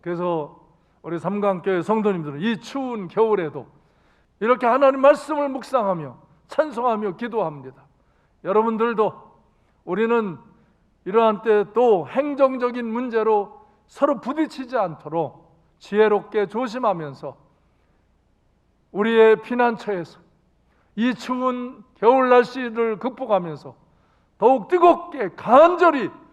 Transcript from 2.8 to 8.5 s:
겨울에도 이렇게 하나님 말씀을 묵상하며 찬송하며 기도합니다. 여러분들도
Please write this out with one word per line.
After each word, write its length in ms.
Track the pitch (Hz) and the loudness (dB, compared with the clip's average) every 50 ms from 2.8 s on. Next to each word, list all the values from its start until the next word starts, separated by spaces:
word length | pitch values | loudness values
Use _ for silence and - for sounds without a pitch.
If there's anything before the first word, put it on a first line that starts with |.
| 262 254 240 214 190 | -8 -6 -8 -10 -10
겨울에도 600 | 160 - 202 226 220 214 196 170 151 - 143 113 - _ _ _ _ _ _ _ _ _ _ _ _ _ _ | -6 0 0 2 2 2 0 -2 -6 -8 -12 -16 -16 _ _ _ _ _ _ _ _ _ _ _ _ _ _
이렇게 260 | 202 226 247 247 247 | 0 0 0 2 2
하나님 360 | 233 233 269 285 269 269 269 | 0 2 4 4 2 2 4
말씀을 480 | 262 277 302 285 - - 311 294 285 277 | 4 4 4 4 0 -6 -4 -4 -2 -4
묵상하며 680 | 262 269 220 - 262 254 214 196 185 165 151 131 120 - _ _ _ _ _ | -4 -8 -10 -4 -2 -2 0 0 -4 -4 -6 -12 -14 -20 _ _ _ _ _
찬송하며 680 | _ - - 311 302 233 226 240 254 226 208 214 202 170 | _ -2 -2 -2 -2 -4 -4 -2 -2 -2 -2 -4 -6 -6
기도합니다. 680 | - 240 240 202 226 185 160 147 143 127 131 131 _ _ _ _ _ _ _ _ _ _ _ _ _ - | -8 -10 -6 -4 -4 -4 -4 -6 -12 -18 -20 -20 _ _ _ _ _ _ _ _ _ _ _ _ _ -6
여러분들도 880 | 165 | 0